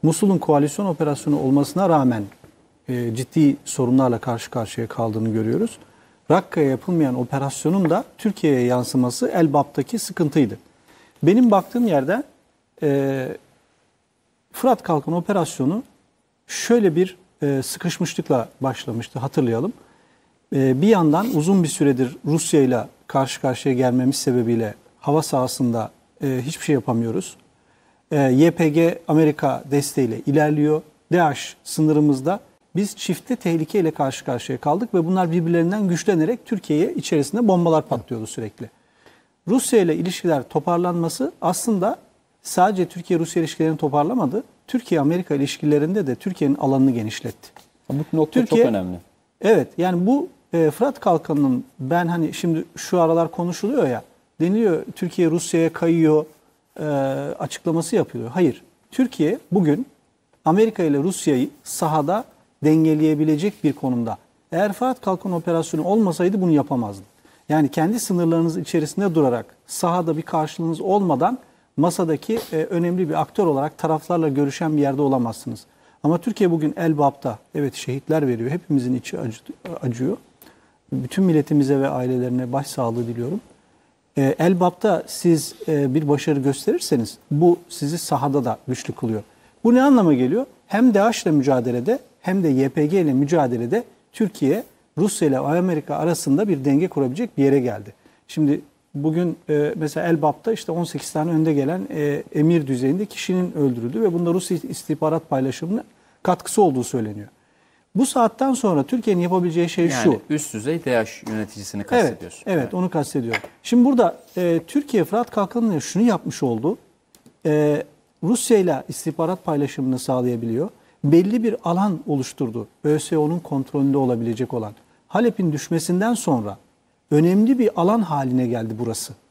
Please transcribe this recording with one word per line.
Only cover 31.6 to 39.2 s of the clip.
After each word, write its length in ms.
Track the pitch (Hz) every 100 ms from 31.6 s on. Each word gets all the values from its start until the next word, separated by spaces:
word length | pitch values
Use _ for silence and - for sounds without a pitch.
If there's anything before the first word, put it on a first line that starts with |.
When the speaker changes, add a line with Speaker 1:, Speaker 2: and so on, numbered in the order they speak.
Speaker 1:
sınırımızda 760 | - - 156 151 151 135 135 202 - _ _ 170
biz 200 | 202 -
çifte 400 | - 165 - 247
tehlikeyle 540 | 180 165 156 208 160
karşı 340 | 156 139 -
karşıya 340 | - 123 - 127
kaldık 360 | - 165 233
ve 120 | 180 165
bunlar 260 | 185 175
birbirlerinden 560 | 170 165 170 165 208 196
güçlenerek 580 | 170 - 180 156 240 -
Türkiye'ye 480 | 208 - 151 202
içerisinde 540 | 349 - 160 139 220 226
bombalar 340 | 180 170 156
patlıyordu 440 | 151 127 - 117 107
sürekli. 440 | - 110 - 110 _ _ _ - _